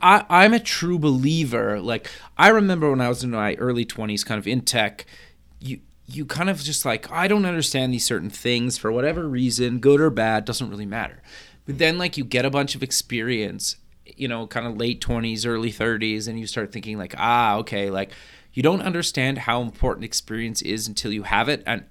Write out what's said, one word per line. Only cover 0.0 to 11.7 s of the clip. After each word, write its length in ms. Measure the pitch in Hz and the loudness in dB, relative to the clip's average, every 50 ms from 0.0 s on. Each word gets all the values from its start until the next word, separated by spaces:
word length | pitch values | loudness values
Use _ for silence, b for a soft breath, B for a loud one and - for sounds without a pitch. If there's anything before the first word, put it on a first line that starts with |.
I, 240 | - 180 202 196 - - | 6 6 6 6 6 6
I'm 240 | 175 180 196 214 | 6 8 8 8
a 80 | 233 226 | 6 4
true 380 | 226 - - - 165 175 180 165 | 2 -2 -4 -2 -2 0 0 2
believer. 840 | 147 151 131 127 135 151 160 165 156 123 120 117 110 104 104 101 | 2 2 2 4 2 2 2 2 0 0 0 -2 0 0 -2 -2
Like, 300 | 87 117 113 110 - - B B B B B | -2 -4 -4 -4 -6 -10 B B B B B
I 120 | - 170 196 | 6 8 8
remember 420 | 220 220 208 190 185 165 151 147 | 8 8 6 4 2 2 2 2
when 100 | 135 131 | 2 2
I 80 | 123 120 | 2 0
was 160 | 123 120 127 | 0 -2 -2
in 60 | 123 | -4
my 240 | 117 110 104 104 82 | -2 0 0 0 0
early 320 | - 123 127 123 120 117 | 0 0 0 0 0 -2
twenties, 360 | 117 - - 110 107 104 101 | -2 -4 -6 -4 -2 -2 -2
kind 160 | - - 113 104 | -2 -2 -4 -2
of 80 | 98 | 0
in 140 | 101 127 123 | 0 0 0
tech, 460 | - - - 117 107 101 - - - B B B B B B B - - - - | 0 2 2 2 2 0 -2 -8 -20 B B B B B B B -20 -20 -20 -14
you, 200 | - 131 127 - - - - - - | -10 -10 -10 -10 -12 -20 -20 -20 -18
you 200 | - 131 151 143 | -12 -10 -8 -8
kind 240 | 127 - 147 180 196 | -6 -4 -2 0 0
of 100 | 185 147 | 0 -2
just 240 | 139 147 147 - - | -4 -4 -4 -2 0
like, 260 | 135 110 110 - - | 0 -2 -2 -4 -6
"I 160 | - 160 180 | -4 0 2
don't 200 | 190 208 208 190 | 2 4 4 2
understand 480 | 180 175 165 143 - - 135 131 127 127 | 2 0 0 -2 0 0 0 0 0 0
these 100 | 120 - | 0 0
certain 260 | - 120 90 82 104 | 0 -2 -2 -4 -6
things 460 | - - - 123 123 120 120 123 117 | -8 -4 -2 0 0 2 0 -2 -4
for 160 | - - 110 | -2 -2 -2
whatever 340 | 113 123 135 156 165 175 165 | 0 0 0 0 0 -2 -4
reason, 520 | 147 131 123 127 123 107 117 123 120 123 120 | -4 -2 0 0 0 0 0 0 0 0 2
good 220 | 135 139 143 143 | 6 6 6 6
or 100 | 160 156 | 6 4
bad, 340 | 120 113 110 113 110 107 107 | 2 2 2 2 2 0 -2
doesn't 240 | - 113 - 127 101 | -2 -4 -4 -6 -6
really 180 | 101 104 104 | -8 -8 -8
matter." 360 | 98 104 117 101 - - - B B B B B B B B B | -6 -6 -6 -6 -6 -10 -14 B B B B B B B B B
But 140 | - | -8